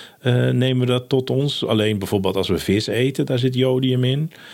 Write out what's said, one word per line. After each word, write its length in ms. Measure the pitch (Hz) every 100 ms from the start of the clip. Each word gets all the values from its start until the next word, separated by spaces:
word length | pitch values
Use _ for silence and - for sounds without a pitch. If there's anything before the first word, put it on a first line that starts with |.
| - -
eh, 120 | 123 123 127
nemen 320 | 123 127 127 123
we 60 |
dat 160 | 123 127
tot 220 | 135 131
ons. 360 | 127 143 - 107
Alleen 320 | 110 107 107
bijvoorbeeld 380 | 95 104 95 95
als 120 | 92
we 100 | 85
vis 280 | - 98 110
eten, 400 | 107 131 143 139
daar 120 | 131
zit 160 | 127
jodium 500 | 127 131 131 131 127
in. 280 | 127 139 160 - -